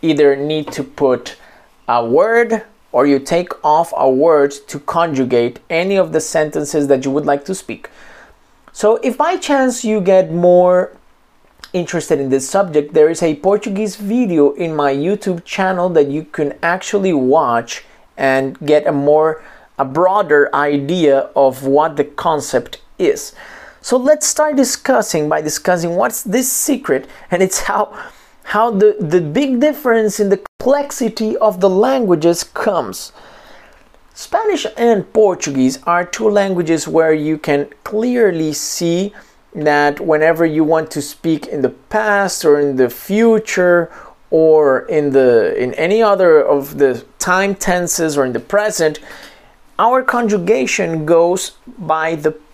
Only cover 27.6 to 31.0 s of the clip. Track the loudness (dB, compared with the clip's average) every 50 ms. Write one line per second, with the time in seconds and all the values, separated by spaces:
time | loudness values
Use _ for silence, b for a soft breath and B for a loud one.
27.6 | -4 -4 -2 -2 -2 -4 B B B B B B B B B B _ -4 -2 0
28.6 | 0 0 2 4 4 4 2 2 -4 0 0 0 0 0 -2 -2 0 0 0 2
29.6 | 2 0 0 0 -2 0 0 2 2 0 0 -2 0 0 0 -2 -2 -16 _ _
30.6 | 0 0 0 0 0 -6 -6 -4